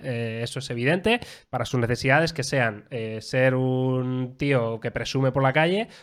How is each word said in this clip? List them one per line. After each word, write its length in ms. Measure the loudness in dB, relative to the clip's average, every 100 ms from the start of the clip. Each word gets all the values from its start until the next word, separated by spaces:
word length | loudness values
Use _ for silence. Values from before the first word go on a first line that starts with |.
Eh, 360 | -6 -4 -4 -4
eso 180 | -6 -6
es 100 | -8
evidente, 500 | -2 0 2 2 0 -2 -20 _
para 160 | -6 -2
sus 160 | 0
necesidades 500 | 0 0 2 4 2
que 120 | -2
sean, 420 | -2 0 0 -2 -8
eh, 280 | -8 -6 -8
ser 340 | -4 2 4 4
un 840 | 2 2 0 0 -2 -2 -4 -2
tío 420 | 2 2 2 -2
que 100 | -4
presume 440 | -4 -2 0 2
por 100 | 2
la 80 | 2
calle 380 | 4 2 2 -2 -10